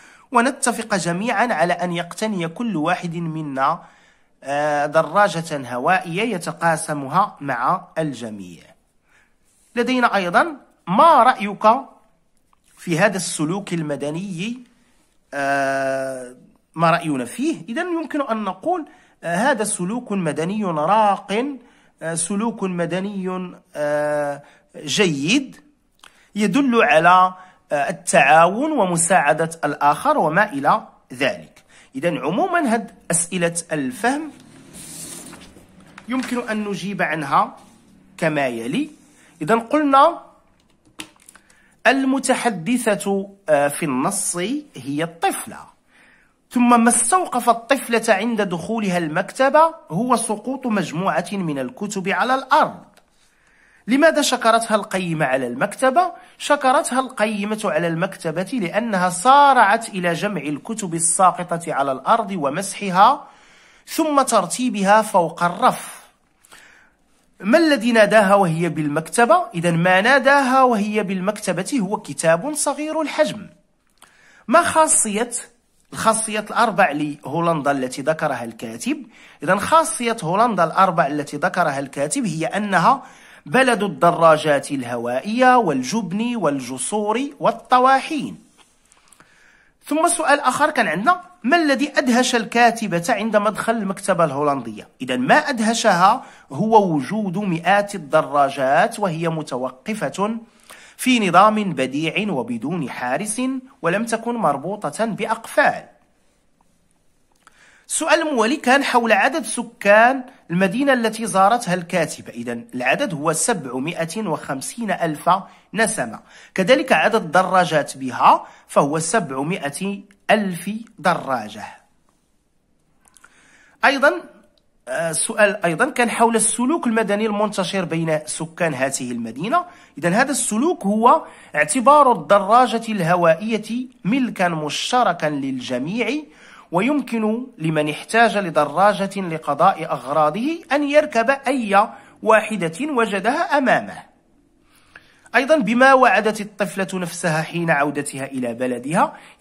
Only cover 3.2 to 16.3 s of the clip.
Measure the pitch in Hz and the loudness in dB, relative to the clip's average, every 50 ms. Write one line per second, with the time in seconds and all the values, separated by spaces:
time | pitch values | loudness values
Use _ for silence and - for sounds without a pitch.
3.2 | 170 160 156 156 156 147 135 131 135 143 160 175 - - _ _ _ _ _ _ | -6 -6 -6 -8 -8 -8 -4 -2 0 0 -2 -2 -6 -16 _ _ _ _ _ _
4.2 | _ _ _ _ - 135 139 143 147 151 147 147 143 151 147 160 156 147 156 202 | _ _ _ _ -10 -6 -4 -2 -2 -2 0 -2 -2 0 0 0 0 0 2 2
5.2 | 208 196 160 165 165 - 156 143 131 120 123 123 131 156 185 185 - 180 160 180 | 2 2 0 -2 -6 -6 -8 -8 -8 -8 -6 -2 0 2 2 0 0 -4 -4 -4
6.2 | 220 247 214 175 165 160 160 - 170 170 160 151 - - 156 147 139 127 143 180 | -2 -2 -4 -6 -6 -8 -6 -2 0 0 0 0 -2 -6 -6 -6 -6 -2 0 0
7.2 | 208 214 - - 143 139 135 117 123 147 170 190 185 - - - 160 151 131 110 | 0 0 -2 -8 -8 -6 -4 -2 -2 -2 -2 -2 -4 -8 -6 -6 -6 -4 -6 -8
8.2 | 117 110 107 101 92 90 87 78 - - _ _ _ _ _ _ _ _ _ _ | -10 -12 -12 -12 -14 -16 -18 -20 -20 -20 _ _ _ _ _ _ _ _ _ _
9.2 | _ _ _ _ _ _ _ _ _ _ - 233 233 226 254 254 247 233 - 202 | _ _ _ _ _ _ _ _ _ _ -4 -2 0 0 2 2 2 2 2 0
10.2 | 185 175 170 233 302 339 294 254 - _ _ _ _ - 175 226 302 339 320 262 | 0 2 2 2 2 0 -2 -12 -16 _ _ _ _ 0 4 6 8 8 8 8
11.2 | 226 262 247 - 208 208 196 - - 214 226 269 269 - - _ _ _ _ _ | 6 6 4 2 -2 -8 -4 2 4 4 4 2 0 -8 -16 _ _ _ _ _
12.2 | _ _ _ _ _ _ _ _ _ _ _ - - - 165 151 196 220 185 185 | _ _ _ _ _ _ _ _ _ _ _ -12 -6 -4 0 2 2 2 0 -2
13.2 | 165 - - - 156 151 180 202 202 - 175 165 160 151 143 131 139 147 151 165 | -6 -6 -4 -4 -4 -2 -4 -4 -6 -6 -4 -4 -4 -4 -6 -6 -6 -6 -6 -6
14.2 | 196 208 180 160 190 226 240 254 247 _ _ _ _ _ _ _ _ _ _ _ | -8 -8 -8 -8 -8 -8 -8 -10 -14 _ _ _ _ _ _ _ _ _ _ _
15.2 | _ _ - 143 139 139 139 139 139 135 135 135 135 135 135 135 135 135 131 127 | _ _ -8 -4 -2 0 0 0 0 0 -2 -2 -2 -2 -2 -4 -4 -6 -8 -10
16.2 | 127 123 | -12 -14